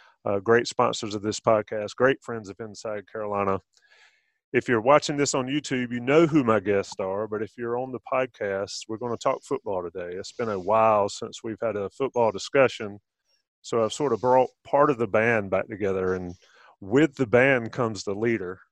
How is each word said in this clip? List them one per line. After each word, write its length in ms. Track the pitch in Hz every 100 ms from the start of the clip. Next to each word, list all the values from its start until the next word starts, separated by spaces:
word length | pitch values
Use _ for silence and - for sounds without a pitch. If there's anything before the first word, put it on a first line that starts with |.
| _ _ 104
Uh, 140 | 101
great 280 | 98 117 120
sponsors 480 | - 120 113 110 104
of 80 |
this 160 | 104 101
podcast, 560 | - 110 107 110 104 -
great 260 | 127 135
friends 280 | - 113 98
of 100 | 98
Inside 520 | 113 98 113 107 95
Carolina. 480 | 110 104 101 98 95 - _ _ _ _ _ _ _ _
If 180 | 123 -
you're 100 | 117
watching 380 | 113 147 - 147
this 160 | 143
on 140 | 143 127
YouTube, 440 | 147 - 131 123
you 100 | 120
know 260 | 120 147 165
who 160 | 151
my 160 | 120 110
guests 340 | 95 101 98 -
are, 280 | 95 98 107
but 140 | 107
if 160 | 107 -
you're 200 | 117 120
on 120 | 131
the 80 | 123 -
podcast, 680 | 135 131 - 104 98 101 - -
we're 100 | 110
gonna 200 | 120 113
talk 260 | 143 131
football 380 | - 135 107 95
today. 340 | 87 92 87 90
It's 180 | 98
been 160 | - 117
a 100 | 101
while 500 | 90 110 110 107 101
since 340 | - 113 -
we've 180 | 117 107
had 140 | 113 104
a 140 | 98
football 420 | - 135 123 113
discussion, 680 | 98 - 143 127 - 107 101 _ _ _ _ _ _
so 200 | - 120
I've 80 | 110
sort 220 | - 147
of 80 | 113
brought 280 | 123 127 123 _ -
part 240 | 143 147
of 80 | 120
the 100 | 113
band 420 | 107 113 113 98
back 180 | 95 101
together, 460 | 107 98 95 92
and 220 | 92 90 90 _ _ - _
with 360 | 98 123 156 -
the 120 | 123
band 460 | 120 131 131 113
comes 320 | - 117 98 -
the 100 | 101
leader, 460 | 117 113 90 92 _